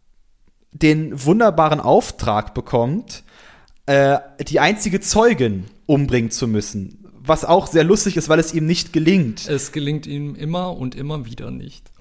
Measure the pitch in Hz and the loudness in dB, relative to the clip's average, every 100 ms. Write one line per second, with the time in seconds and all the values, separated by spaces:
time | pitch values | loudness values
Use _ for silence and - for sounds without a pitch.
0 | _ _ _ _ _ _ _ 151 156 156 | _ _ _ _ _ _ _ 0 2 2
1 | 156 139 135 214 226 160 156 151 - 185 | 0 -2 2 4 4 4 2 2 2 2
2 | - - 117 104 - - - 123 120 180 | 2 -4 -2 -2 -2 -8 -2 0 0 -2
3 | 262 - - - - - _ _ - 139 | -8 -16 -20 -20 -20 -20 _ _ 0 2
4 | 139 139 - - 143 143 151 214 208 190 | 4 2 -2 -12 -2 2 2 0 -2 -2
5 | - 208 240 175 120 98 98 - - 143 | 0 4 4 4 0 -2 -8 -8 0 0
6 | 139 123 113 - 120 107 101 104 95 - | 2 0 -2 -4 -2 -2 -4 -8 -10 -14
7 | - - 131 156 - 175 - 165 156 214 | -20 -8 -2 0 2 2 2 2 4 4
8 | 208 165 - 156 156 165 156 170 - 160 | 2 -2 2 2 2 0 0 -2 -2 -2
9 | 160 190 131 107 - 143 - 156 143 151 | 0 0 0 -4 -6 -6 -6 -6 -4 -6
10 | 151 143 147 - 151 175 185 - 127 - | -6 -10 -10 -10 -8 -6 -6 -8 -10 -8
11 | 139 151 113 120 - 127 - - - - | -10 -10 -10 -12 -12 -12 -14 -20 -20 -20